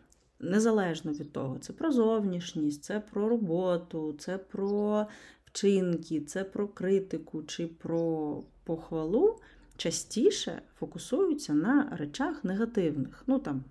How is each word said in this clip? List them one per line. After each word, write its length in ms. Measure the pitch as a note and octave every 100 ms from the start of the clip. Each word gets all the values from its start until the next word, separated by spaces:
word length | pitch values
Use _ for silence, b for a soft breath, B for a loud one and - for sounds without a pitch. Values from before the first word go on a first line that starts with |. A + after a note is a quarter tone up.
| B _ _ -
незалежно 720 | D#3+ G3+ A3+ A3 F3+ D#3+ D#3
від 200 | - C#3+
того, 260 | - C3+ -
це 140 | -
про 200 | - E4
зовнішність, 920 | B3+ A3 A3 G3+ F3 F3 E3 D3 D3
це 160 | - G#3
про 280 | G#3 G3+ G#3+
роботу, 880 | A#3 F#3 E3+ F#3 E3+ F3 D#3+ D#3 D3
це 200 | - F#3+
про 680 | - G3 G3 G#3 G#3 G#3+ G#3+ B B B
вчинки, 760 | _ - G3+ G3 F3+ E3 - D#3
це 240 | D3 F#3
про 240 | F#3+ G3+ G3+
критику 720 | - F#3 G3 F#3+ D#3+ - D#3
чи 240 | D3 - E3+
про 680 | E3 E3 E3 E3 D#3+ D3+ D3+ - _
похвалу, 760 | - E3 - E3 D#3+ A3+ G#4 A4+ B B B -
частіше 840 | E3+ - - G#3+ F#4 - - - - -
фокусуються 720 | D3+ E3+ - C#4+ F#4+ D4 -
на 340 | D3 G3 C#4+ C#4+ E3+
речах 460 | D3 - D#4 D4+
негативних. 800 | F#3 G3 A#3 A3 E3 C#3+ - - -
Ну, 120 | C4+
там, 260 | D#3 C3+ C3